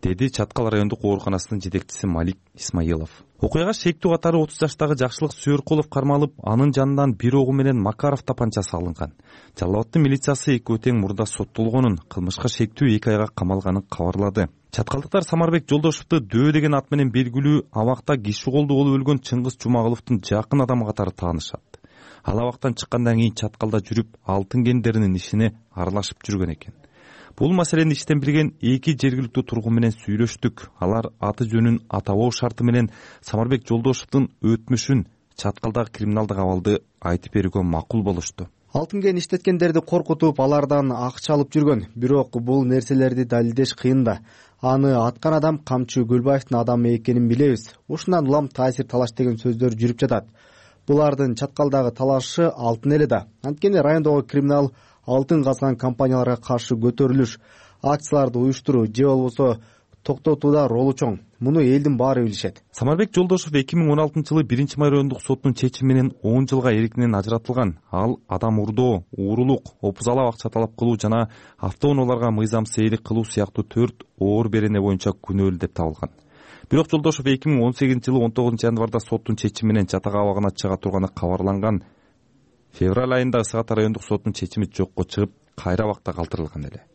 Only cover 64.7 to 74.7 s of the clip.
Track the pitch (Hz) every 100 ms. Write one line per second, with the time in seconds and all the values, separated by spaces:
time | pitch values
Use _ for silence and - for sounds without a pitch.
64.7 | 135 147 143 139 123 - 131 139 120 127
65.7 | - 131 131 127 - 104 120 131 135 123
66.7 | 107 113 - 120 104 101 113 113 123 107
67.7 | 80 _ 90 107 - _ 90 113 110 104
68.7 | 107 127 104 - - 98 110 127 131 -
69.7 | _ 104 95 113 127 127 113 113 113 113
70.7 | - 117 113 107 113 113 - - _ 98
71.7 | - 143 143 123 123 117 107 107 113 107
72.7 | - 107 110 - 110 110 - 101 - -
73.7 | - 123 - - _ 98 104 113 110 107